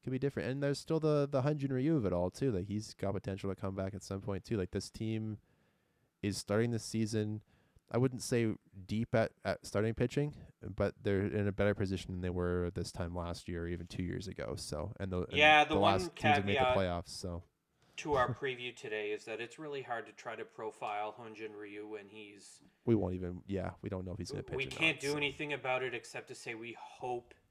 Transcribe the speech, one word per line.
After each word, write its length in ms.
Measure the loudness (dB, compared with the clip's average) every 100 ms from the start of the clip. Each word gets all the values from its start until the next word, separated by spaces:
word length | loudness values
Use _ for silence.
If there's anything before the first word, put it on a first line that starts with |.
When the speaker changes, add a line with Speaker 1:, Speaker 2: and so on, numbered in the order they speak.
Speaker 1:
could 80 | -4
be 80 | -2
different. 280 | 0 0 -2
And 140 | 0
there's 160 | 0 0
still 220 | 0 2
the, 260 | 4 4 4
the 140 | 2
Hyunjin 300 | 2 2 2
Ryu 240 | 2 4 4
of 100 | 4
it 60 |
all 180 | 4 2
too. 220 | 2 0
Like, 160 | 0 0
he's 260 | -2 -4
got 200 | -4 -2
potential 360 | -2 -2 -4 -4
to 60 | -2
come 140 | -4
back 180 | -2 -4
at 120 | -6
some 160 | -6 -6
point 240 | -4 -6
too. 120 | -2 -2
Like, 140 | 0
this 180 | -2 -4
team 500 | -6 -2 -2 -2 -6 _ _ _ _ _ _ _ _ -2
he's 100 | -2
starting 320 | 0 2 2
the 80 | 0
season, 640 | -2 0 2 2 0 -4 -10 _ _ _ _
I 80 | 2
wouldn't 240 | 2 2
say 300 | 0 2 4 0 _ -16 -2
deep 280 | -2 2
at, 180 | 4 2 _
at 200 | -2 -2
starting 300 | -2 0 0
pitching, 400 | 2 2 2 0 -4 -18 _ -12
but 200 | 0 0 2
they're 240 | 2 2 2
in 200 | 2 0
a 40 |
better 220 | 4 4
position 380 | 4 0 0 -4
than 80 | -4
they 100 | -2
were 400 | 0 2 2 0
this 160 | -2 -6
time 220 | -4 -4
last 340 | -2 -4 -6 -6
year 140 | -4
or 40 | -4
even 180 | -4 -6
two 160 | -4
years 240 | -2 -2 -6
ago. 260 | -6 -6 -6
So, 360 | -4 -4 -4 -4
and 120 | -2
the, 60 | -2
and 100 | 0
Speaker 2:
Yeah, 320 | 6 10 10
the 100 | 8
Speaker 1:
the 60 | 6
Speaker 2:
one 120 | 6
Speaker 1:
last 240 | 6 0 0
teams 180 | 4 4
have 80 |
made 120 | 4 4
the 80 |
Speaker 2:
caveat 120 | 6 4
Speaker 1:
playoffs, 320 | 4 0 -4
so. 320 | -8 -6 -8 -10 _ _ _ _ -12
Speaker 2:
to 160 | 0
our 140 | 2 2
Speaker 1:
<laughs> 80 | 2
Speaker 2:
preview 320 | -4 -4 -6 -8
today 340 | -6 -2 -2
is 140 | -4
that 160 | -4 -6
it's 180 | -8 -8
really 240 | -8 -8
hard 240 | -4 -6 -6
to 60 |
try 220 | -12 -10 -8
to 80 |
profile 680 | -10 -8 -8 -6 -4 -2 -4 -6
Hyun-Jin 340 | -14 -10 -10
Ryu 340 | -10 -10 -10 -8
when 200 | -10 -12
he's 500 | -16 -16 -18 -20 -20 -20 _
Speaker 1:
We 100 | 2
won't 200 | 2 2
even, 260 | -2 -6 -8 -4
yeah, 240 | -4 -4 -6
we 60 | -8
don't 160 | -6
know 80 | -6
if 60 | -8
he's 120 | -8
gonna 100 | -8 -6
Speaker 2:
we 120 | -6 -6
Speaker 1:
pitch 80 | 0
or 20 |
Speaker 2:
can't 180 | 0 2
Speaker 1:
not, 40 |
Speaker 2:
do 100 | -2
Speaker 1:
so. 40 | -2
Speaker 2:
anything 360 | -2 -4 -6
about 300 | -4 -2 -2
it 120 | -2
except 340 | -6 -10 -14 -12
to 60 |
say 200 | -14 -10
we 220 | -10 -10 -12
hope 560 | -16 -10 -6 -6 -8 -20 _